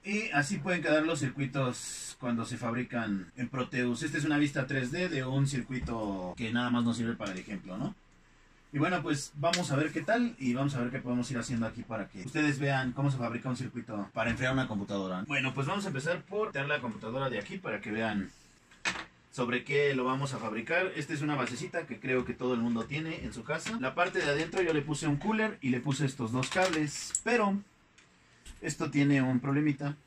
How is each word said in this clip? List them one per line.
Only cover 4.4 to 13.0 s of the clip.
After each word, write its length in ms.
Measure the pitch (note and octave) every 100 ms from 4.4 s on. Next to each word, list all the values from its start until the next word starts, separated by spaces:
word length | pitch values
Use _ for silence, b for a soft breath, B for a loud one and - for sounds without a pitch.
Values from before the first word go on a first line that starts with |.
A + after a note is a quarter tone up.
| D3 C#3+ C3
tres 240 | C#3 B2
D 200 | E3+ F3+
de 160 | D3+ B2+
un 200 | C#3 C3+
circuito 840 | C3 A2+ C3 - A#2 G#2+ G2 F2+ F2
que 120 | A2+
nada 160 | A#2+ B2
más 140 | A#2+
nos 120 | A#2 A#2
sirve 200 | A2+ A2+
para 160 | G2+
el 60 | F#2
ejemplo, 380 | F#2 F#2+ F#2 F#2+
¿no? 180 | D#3 - - - b b b b _
Y 60 | C#3+
bueno, 240 | E3+ -
pues 300 | E3+ C#3+ -
vamos 360 | D3 E3 F3+ C3+
a 60 | C3+
ver 160 | D#3
qué 80 | D#3
tal 340 | C#3+ A#3+ A#3+ -
y 160 | B2+
vamos 200 | B2 C#3+
a 60 | A#2+
ver 100 | A#2+
qué 100 | A2+
podemos 300 | B2 B2 B2
ir 60 | B2
haciendo 300 | A2+ A#2 A2+
aquí 160 | A#2+
para 260 | - A2 F#2+
que 140 | G2+
ustedes 360 | A2+ D#3 D3+ C3+
vean 340 | C#3+ C3+ B2+
cómo 180 | C3